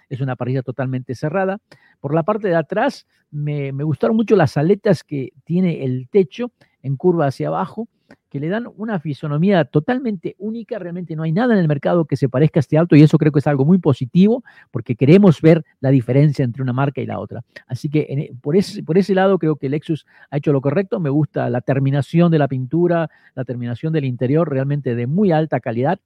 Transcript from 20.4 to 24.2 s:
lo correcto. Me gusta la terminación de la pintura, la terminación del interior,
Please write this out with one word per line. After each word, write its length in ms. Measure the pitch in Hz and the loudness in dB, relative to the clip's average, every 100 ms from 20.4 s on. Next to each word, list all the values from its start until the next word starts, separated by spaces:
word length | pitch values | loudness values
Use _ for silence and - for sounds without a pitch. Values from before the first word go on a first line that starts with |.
| 156 | 0
lo 100 | 139 | 0
correcto. 360 | 135 165 196 220 | 0 -2 -2 -4
Me 120 | 151 | -2
gusta 380 | 143 147 143 127 | 0 -2 -2 -4
la 100 | 123 | -2
terminación 720 | - 135 135 143 - 165 175 | -2 0 0 -2 0 2 2
de 60 | 160 | 2
la 100 | 139 | 0
pintura, 600 | 131 127 165 175 170 156 _ _ | -2 -4 0 0 0 -4 _ _
la 100 | - | -12
terminación 480 | 131 123 120 117 160 | -8 -8 -8 -6 -4
del 140 | 160 135 | -2 -2
interior, 420 | 123 | -2